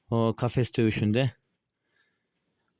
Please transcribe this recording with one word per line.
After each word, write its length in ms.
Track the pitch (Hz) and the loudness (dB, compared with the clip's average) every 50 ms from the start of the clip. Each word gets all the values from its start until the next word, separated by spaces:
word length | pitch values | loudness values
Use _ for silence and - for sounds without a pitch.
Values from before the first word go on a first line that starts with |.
| _ _ | _ _
o 240 | 117 117 113 113 107 | 0 2 2 0 0
kafes 400 | - 127 117 - 135 120 - - | 0 -4 -2 0 -2 -2 -2 0
dövüşünde. 560 | - 117 110 - - 110 104 104 123 135 123 - _ _ _ _ _ _ _ _ _ _ _ _ _ _ _ _ _ _ _ _ _ _ _ _ _ _ _ _ | 0 0 0 0 0 -2 0 0 0 0 -2 -4 _ _ _ _ _ _ _ _ _ _ _ _ _ _ _ _ _ _ _ _ _ _ _ _ _ _ _ _